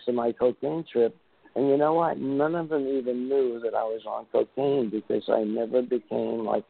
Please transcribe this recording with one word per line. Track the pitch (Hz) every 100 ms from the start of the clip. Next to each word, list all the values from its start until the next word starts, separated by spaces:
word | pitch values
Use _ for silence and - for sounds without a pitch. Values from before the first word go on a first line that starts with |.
| -
of |
my | 120 117
cocaine | 113 123 - 139 160 160
trip, | 123 113 - _ _ _ 120
and | 139
you | 139
know | 151
what? | 165 165 -
None | 135 139 151
of | 170 160
them | 156 135
even | 135 123 123 127
knew | 139 127 117
that | 113
I | 107
was | 113 113 107
on | 110 113
cocaine | 117 113 - 139 139 113
because | 107 - 113 101
I | 113
never | 107 113 113 123
became, | 123 123 - 120 113 117
like, | 107 104